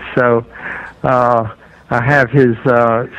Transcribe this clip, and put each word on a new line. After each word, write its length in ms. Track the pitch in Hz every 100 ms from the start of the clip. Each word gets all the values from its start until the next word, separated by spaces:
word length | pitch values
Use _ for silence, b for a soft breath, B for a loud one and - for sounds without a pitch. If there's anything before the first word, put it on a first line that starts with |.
| -
So, 300 | - 123 117 113 B B B B B
uh, 520 | 139 127 123 120 110 - b b -
I 140 | 123
have 280 | 120 147 123
his, 260 | 139 123 110 139
uh, 400 | 120 117 113 131